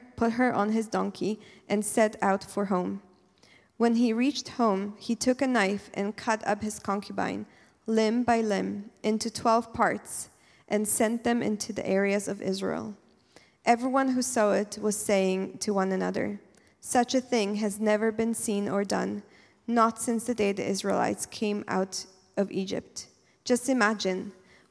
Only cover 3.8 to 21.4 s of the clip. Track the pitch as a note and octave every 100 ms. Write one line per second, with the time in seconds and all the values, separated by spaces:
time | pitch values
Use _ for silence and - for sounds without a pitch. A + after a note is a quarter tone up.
3.8 | A#3 A#3 A#3+ A3 C4+ - - - A3+ F#3+
4.8 | G3+ - - A3+ B3+ B3+ C4+ A#3+ G3 G3+
5.8 | - - G3+ - - A3 - G#3 G#3+ -
6.8 | - G3+ - G3 F3 G3 G#3 - - _
7.8 | - A3 G#3+ A#3+ B3 A#3 A3 F#3+ F#3+ G3+
8.8 | G#3 - G#3+ A3 A#3 - A#3+ A3+ A#3 -
9.8 | G3 G#3+ - - - - _ _ - G#3+
10.8 | G#3 - A3 A#3 A#3+ A#3+ G#3+ G#3 - G3
11.8 | - F#3+ G3 G3+ G#3+ G3+ F#3+ G3 F#3+ -
12.8 | G#3+ G3+ _ _ _ - _ _ A#3 A#3
13.8 | B3+ C4+ C4+ B3+ B3 A#3 G#3 G3 G#3 G#3+
14.8 | G#3 G#3 - G3 F#3+ F#3 F#3+ - G#3+ G3
15.8 | F#3+ F#3 F#3 F#3+ G#3 G#3 - _ _ _
16.8 | - B3 A#3+ C4 B3+ A#3+ G3+ G#3 G#3+ G3+
17.8 | G#3+ G#3+ A3+ A3 A3+ A3 - G3+ G3+ G3+
18.8 | G3+ G3 F#3+ G#3 - - - _ - A#3
19.8 | A3+ A3+ - A#3 B3 A3 G3+ G3 G2 F#3+
20.8 | G3 F#3+ G#3+ G3+ - -